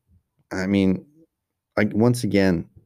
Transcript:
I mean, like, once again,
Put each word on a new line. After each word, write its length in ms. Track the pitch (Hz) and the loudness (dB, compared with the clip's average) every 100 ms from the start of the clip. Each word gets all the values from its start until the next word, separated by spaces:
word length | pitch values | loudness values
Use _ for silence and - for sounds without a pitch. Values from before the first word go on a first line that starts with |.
| _ _ _ _ _ | _ _ _ _ _
I 140 | 95 95 | -8 -2
mean, 380 | 101 95 - - _ _ _ _ _ _ - | 0 0 -2 -6 _ _ _ _ _ _ -4
like, 140 | 107 | -2
once 300 | 104 120 120 | 0 0 0
again, 440 | 104 98 95 85 - - | 0 2 2 0 -4 -16